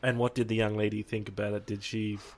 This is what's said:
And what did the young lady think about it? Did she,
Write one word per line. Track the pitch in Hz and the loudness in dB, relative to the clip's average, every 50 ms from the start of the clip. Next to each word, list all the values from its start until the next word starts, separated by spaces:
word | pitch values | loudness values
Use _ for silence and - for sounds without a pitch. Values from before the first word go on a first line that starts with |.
| - | 0
And | 127 120 117 | 0 2 4
what | 120 123 - | 2 2 4
did | 127 117 | 2 2
the | 113 110 | 2 4
young | 113 110 107 107 | 2 4 2 4
lady | 107 107 107 107 107 | 2 2 2 2 -2
think | 104 - 113 110 104 - | -2 -2 -4 -4 -4 -4
about | 95 - 107 104 104 | -4 -2 -2 -2 -2
it? | 101 107 | -2 -2
Did | - 104 98 - | -4 -6 -4 -4
she, | - - 110 107 107 104 101 - - - | -4 -2 -2 -2 -2 -2 -6 -8 -14 -18